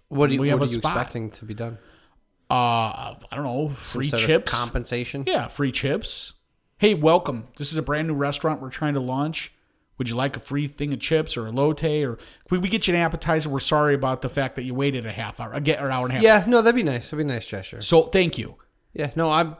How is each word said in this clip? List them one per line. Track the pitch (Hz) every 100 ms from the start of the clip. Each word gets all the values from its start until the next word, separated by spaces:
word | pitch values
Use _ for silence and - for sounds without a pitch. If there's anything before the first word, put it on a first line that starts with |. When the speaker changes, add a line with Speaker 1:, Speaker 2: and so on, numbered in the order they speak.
| _
Speaker 1:
What | 139 147
do |
you, | 135
Speaker 2:
"We | 143
Speaker 1:
what |
Speaker 2:
have | 143
Speaker 1:
are |
Speaker 2:
a | 127
Speaker 1:
you | 120
Speaker 2:
spot." | 151 185
Speaker 1:
expecting | 165 120 110
to | -
be | 110
done? | 107 117 113 - _ _ _ _ _ -
Speaker 2:
Uh, |
I | 127 120 117 110 107 - - -
don't | -
know. | 143 127 151
Speaker 1:
Some | 135 - 135
Speaker 2:
Free | 139
Speaker 1:
sort | 120
of | 113
Speaker 2:
chips. | 160 -
Speaker 1:
compensation? | 120 120 127 117 120 120 143 139
Speaker 2:
Yeah, | 330 113
free | - 139
chips. | - 127 175 - - - - _ _ _ _
"Hey, | 208
welcome. | 185 156 175 180 120 110 -
This | 143
is | 156
a |
brand | 151 147 160
new |
restaurant | 143 143 139 160 151
we're | 131
trying | - 151
to | 143
launch. | 127 131 151 156 - _ _ _ _ -
Would | 123
you |
like | 117 135 117
a |
free | - 143 147
thing | - 147
of | 131
chips | - 160 156 -
or | 110
elote? | 120 147 156 160 151 139
Or | 113 - - -
we, | 180
we | 185
get | 208 -
you |
an | 175
appetizer. | 165 160 - 160 147
We're | 135
sorry | - 151 147
about | 143 131 131
the | 131
fact | - 131 -
that |
you | 127
waited | 127 143 127 110
a |
half | 104 107 -
hour, | 113
a | 131
ge-, | 147 147
or | 139
hour | 127
and | 127
a |
half." | 131
Speaker 1:
Yeah, | 220 214 185
no, | 240
that'd | 226 240
be |
nice. | 175 120 -
That'd | 151 151
be |
a |
nice | 120 -
gesture. | 101 92 -
Speaker 2:
So, | 104 165
thank | 160 190 175 -
you. | 107 - _ _ _
Speaker 1:
Yeah, | - 147 160
no, | 165
I'm, | 156 165